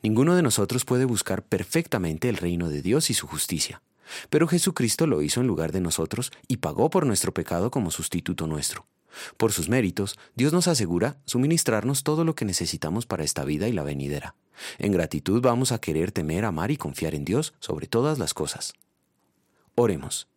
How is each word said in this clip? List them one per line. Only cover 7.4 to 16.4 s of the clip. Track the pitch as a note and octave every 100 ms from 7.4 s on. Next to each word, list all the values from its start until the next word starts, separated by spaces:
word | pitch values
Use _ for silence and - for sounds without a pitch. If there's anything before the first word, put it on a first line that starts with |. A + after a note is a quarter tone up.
| E2 F2 G#2
como | C#3 F#2+
sustituto | - - F2+ - F#2 D#2+
nuestro. | D#2 - - - _ _ - - -
Por | A2+
sus | G#2 F#2
méritos, | B2 G2+ F2+ G2+ - - -
Dios | C3+
nos | E3 F3+
asegura | D3+ G2 F2 A#2 C#3+ -
suministrarnos | A#2+ C#3 E3 - A2 G#2 C3+
todo | - D#3
lo | E3 D#3
que | G#2+
necesitamos | F2+ E2+ - D#2 G2 A#2+
para | F2
esta | D2 -
vida | C#2 D2+ G#2
y |
la | G#2+
venidera. | C#2+ C#2+ C#2 D2 - - _ - - -
En | G2+
gratitud | F#2 E2 D#2 C#2+ G#2+
vamos | B2+ A#2 C3
a | A#2+
querer | - D#2 F2+
temer, | G#2 D2+ E2